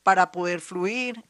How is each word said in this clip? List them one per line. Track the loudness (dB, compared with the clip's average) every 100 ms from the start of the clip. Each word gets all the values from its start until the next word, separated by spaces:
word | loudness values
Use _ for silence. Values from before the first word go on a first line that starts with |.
para | 2 4 2
poder | 0 -4 -4
fluir, | -6 -4 -2 -2 -4 -8